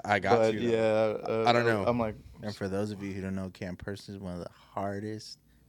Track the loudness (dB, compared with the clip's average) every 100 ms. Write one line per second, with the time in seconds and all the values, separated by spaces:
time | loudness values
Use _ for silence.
0 | 0 2 6 6 6 4 2 2 4 4
1 | 2 0 -2 2 4 4 4 2 2 0
2 | -2 -6 -14 -12 -12 -6 -4 -2 -4 -6
3 | -8 -6 -6 -6 -6 -8 -10 -8 -10 -10
4 | -12 -12 -10 -10 -10 -14 -12 -6 -4 -4
5 | -6 -10 -12 -18 _ _